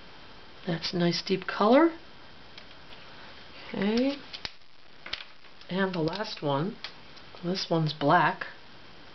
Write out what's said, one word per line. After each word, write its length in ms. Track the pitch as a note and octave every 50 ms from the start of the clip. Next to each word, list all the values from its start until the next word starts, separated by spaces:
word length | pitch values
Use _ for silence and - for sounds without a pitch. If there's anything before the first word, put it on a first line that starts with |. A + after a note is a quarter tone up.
| - - - - - - - - - - - - -
That's 280 | F#3 E3+ D#3+ - - -
a 40 | F3
nice 240 | F3 E3+ E3+ -
deep 260 | - - F#3+ F#3 - -
color. 440 | - - G3+ G#3+ A#3+ C#4 E4 E4 - - - - - - - - - - - - - - - - - - - - - - - - - - - - - - - - - - - - -
Okay. 440 | G3+ G3 G#3 A3 A#3 B3+ C#4 C#4 C#4 - - - - - - - - - - - - - - - - - - - - - - - - - - - - - -
And 240 | F3+ F#3+ G3 F#3+ F3+
the 60 | F3
last 420 | D#3 D#3+ F3 G3 A3 - - -
one. 340 | - C#3+ C#3 C#3 D#3+ G3+ A#3 - - - - - - - - - - - - - F3+
This 240 | F3 F#3 F#3+ - -
one's 240 | F3 D#3+ D#3+ D3+ -
black, 540 | - C#3+ C#3+ D#3 C#3+ D3 D#3+ F#3 - - - - - - - - - - - - - - -